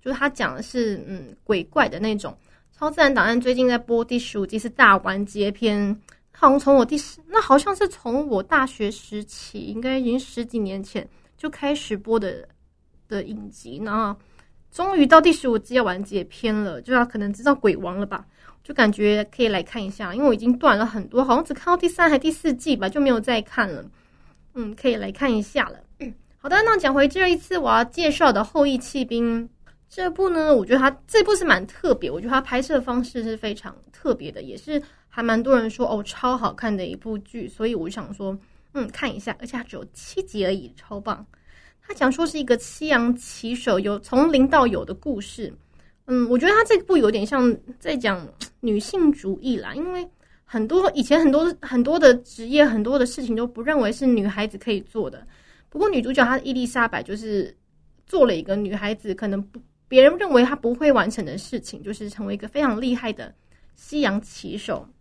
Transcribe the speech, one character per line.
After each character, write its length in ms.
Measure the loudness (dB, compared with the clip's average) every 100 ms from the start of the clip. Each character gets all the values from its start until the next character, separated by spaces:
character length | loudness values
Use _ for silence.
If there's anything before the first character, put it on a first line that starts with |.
就 100 | -6
是 60 | -2
他 120 | -2
讲 260 | -2 -4 -4
的 60 |
是， 420 | -8 -4 -4 -4 -10
嗯， 280 | -14 -16 -20
鬼 200 | -2 -2
怪 260 | 0 0 0
的 100 | 0
那 160 | -4 -4
种。 200 | -6 -12 _ _ _ _
超 140 | -6
自 100 | 2
然 100 | 4
档 140 | 4 2
案 140 | 2
最 160 | 0 2
近 120 | 2
在 100 | 0
播 260 | 0 -2
第 160 | 0 -4
十 180 | -4 -6
五 80 | -4
季 140 | -4
是 100 | -8
大 280 | 4 6 6
完 280 | 2 -4 -6
结 260 | -2 -4
篇， 440 | 0 -2 0 -2 -4 _ _ _
好 180 | 4 6
像 80 | 6
从 180 | 6 4
我 100 | 4
第 120 | 0
十， 220 | -6 -18 0
那 140 | 0
好 160 | 4 4
像 180 | 4 0
是 120 | -2
从 400 | -2 -4 -4 -2
我 140 | -2
大 240 | 2 2 2
学 240 | -2 -6
时 340 | -6 -12 -12 -12
期， 340 | -18 -16 -12
应 200 | -10 -6
该 200 | -4 -2
已 40 | 0
经 140 | -2
十 260 | -4 -10 -6
几 120 | -6
年 240 | -6 -6
前 260 | -8 -10 -12 _ _ _
就 120 | -10
开 260 | -4 -4 -4
始 200 | -4 -8
播 220 | -2 -2
的， 300 | -2 -10 -16 _ _ _ _ _ _
的 160 | -10
影 260 | -8 -12 -14
集， 280 | -18 -18 -12
那 360 | -6 -4 -4 -8 _ _ _ _ _
终 260 | -6 -2 2
于 80 | 8
到 160 | 8
第 100 | 8
十 180 | 2 0
五 80 | -2
季 180 | 0 0
要 80 |
完 180 | 0 -4
结 200 | -6 -6
篇 300 | -8 -6 -4
了， 280 | -2 -4 -8
就 120 | -2
要 120 | 0 0
可 120 | -2
能 140 | -6
知 120 | -2
道 100 | 0
鬼 240 | 4 2 0
王 220 | -4 -6
了 60 | -6
吧， 200 | -8 -12 _ -20 -20
就 100 | -10
感 180 | 2 2
觉 320 | 4 2 2 -2
可 100 | -2
以 40 | 0
来 140 | 0
看 200 | -4 -10
一 80 | -10
下， 240 | -10 -8 0
因 60 |
为 60 | 2
我 60 |
已 40 | 2
经 140 | 2 2
断 180 | 4 4
了 60 |
很 240 | 0 -4 -2
多， 160 | -2
好 120 | 2 2
像 100 | 0
只 80 |
看 140 | -6 0
到 100 | 0
第 100 | 0
三 220 | 2 2
还 80 | 4
第 140 | 0
四 200 | -2 -4
季 220 | -4 -2 -2
吧， 140 | -2
就 100 | 0
没 80 | 2
有 120 | 2
再 200 | 0 -4
看 260 | -2 -4 -4
了。 160 | -4 -14 _ _ _ _ _ _ -12
嗯， 200 | -10 -4
可 140 | -4
以 60 | -2
来 160 | -6
看 200 | -4 -2
一 100 | -2
下 280 | -2 -4 -4
了。 100 | -6 -20 -16
<clears throat> 380 | -16 -16 _ _
好 120 | 0
的， 60 | 2
那 120 | 4 2
讲 140 | 2
回 160 | 4 2
这 240 | 2 0
一 60 | 0
次 200 | -2 -4
我 120 | 2
要 140 | 2 0
介 240 | 0 -2
绍 240 | 2 2
的 100 | 2
《后 220 | -2 0 2
翼 120 | 0
弃 260 | -6 -8 -4
兵》 420 | -2 -2 -4 -8 _ -20 _ _
这 220 | -6 -6
部 180 | -2 0
呢， 280 | 0 4 4
我 100 | 4
觉 80 |
得 60 | 2
它， 100 | 2 0 0
这 160 | 2
部 120 | 4 2
是 100 | 2
蛮 200 | 2 0
特 260 | -4 0
别， 160 | 0 0
我 100 | -6
觉 60 | -2
得 60 |
它 100 | -2
拍 180 | 0 -4
摄 220 | 0 -2
方 220 | 0 -4
式 180 | -4 -6
是 160 | -8 -8
非 160 | -8
常 220 | -10 -14 -20 _
特 200 | _ -2 -2
别 160 | -4
的， 100 | -14
也 160 | -14 -16
是 240 | -6 -6 -6 _ _
还 140 | -6
蛮 200 | 0 0
多 140 | 4 2
人 140 | 2
说 160 | -4 -2
，“哦， 140 | -2
超 320 | -6 -4 -2 -2
好 160 | -4
看 240 | -4 -4 -4
的 120 | -6
一 80 | -10
部 200 | -10 -10
剧”， 280 | -10 -14 -14
所 200 | -6 -4
以 80 | -4
我 120 | -6
想 240 | -10 -12
说， 240 | -10 -10 -10 _ _ _
嗯， 140 | -8 -8
看 280 | -6 -8 -6
一 40 |
下， 160 | -10 -10
而 60 | -10
且 100 | -10
它 80 |
只 120 | -10 -14
有 100 | -16
七 300 | -20 -12 -10
集 200 | -8 -4
而 80 | -2
已， 220 | -2 -8 -20
超 240 | -16 -12
棒。 240 | -8 -8 -10 _ _ -20 -20 _ _
它 80 |
讲 180 | -2 0
说 140 | 0 -4
是 140 | -4
一 40 |
个 140 | -2 -2
西 300 | -2 -10 -2
洋 280 | 0 2 -2
棋 380 | -6 -12 -8
手 260 | -6 0 0
有， 200 | 0 -6
从 320 | -2 2 4
零 160 | 4 4
到 180 | 4 4
有 180 | 0
的 120 | -8 -10
故 260 | -6 -8
事。 320 | -8 -12 -12 -12 _ _ _ _ -2
嗯， 200 | 0 2
我 100 | 4
觉 100 | 6
得 40 |
它 100 | 4
这 120 | 6 4
部 140 | 4 6
有 140 | 6
点 120 | 4
像 320 | 0 2 2 2 -6 -12
在 180 | -6 -2
讲 320 | -2 -4 -8 -16 -20 _
女 180 | -2 -2
性 320 | -2 2 4
主 260 | 2 -4 -6
义 160 | -4 -4
啦， 180 | -4 -8
因 160 | -6
为 160 | -6 -10 _ _ _
很 240 | _ -6 0
多， 220 | 2 2 0
以 80 |
前 160 | 2 4
很 120 | 6
多， 220 | 4 2 -2
很 220 | -4 0
多 160 | 2 6
的 160 | 6 6
职 320 | -2 -16 -2
业， 180 | 2 4
很 160 | 2
多 160 | -2 0
的 80 | -2
事 160 | -4
情 140 | -6 -4
都 100 | -4
不 160 | -6
认 180 | -2 0
为 120 | 0
是 160 | 0 0
女 180 | 2 0
孩 220 | -4 -8
子 100 | -8
可 140 | -6
以 100 | -6
做 260 | -6 -8 -8
的。 200 | -10 -20 _ _ _ _
不 80 | -2
过 100 | 0
女 140 | 0
主 100 | 0
角 140 | 2 2
她 140 | 2
伊 120 | -4
丽 140 | -6 -4
莎 220 | -2 -2
白 160 | -4
就 120 | -8 -10
是 400 | -4 -4 -4 _ _ _ _ _ _
做 180 | 2 4
了 100 | 2
一 60 |
个 140 | -4 -4
女 180 | -4
孩 220 | -4 -6 -6
子 180 | -8
可 140 | -6 -4
能 140 | -6
不， 160 | -8 -16 -20 _ _
别 120 | 8
人 160 | 8 6
认 120 | 2
为 120 | 4
她 120 | 4 2
不 180 | -4
会 160 | 0 4
完 220 | 4 2
成 140 | -4 -8
的 120 | -10
事 220 | -8 -10
情， 240 | -10 -16
就 80 | -12
是 180 | -12 -12
成 160 | -10 -8
为 80 |
一 40 | -8
个 100 | -6
非 140 | -2
常 180 | 0 0
厉 160 | -2 -2
害 160 | -4
的 220 | -8 -14 -20 _ _ -20 _
西 260 | -8 -2
洋 180 | 0 0
棋 360 | -6 -16 -12 -10
手。 300 | -6 -8 -8 _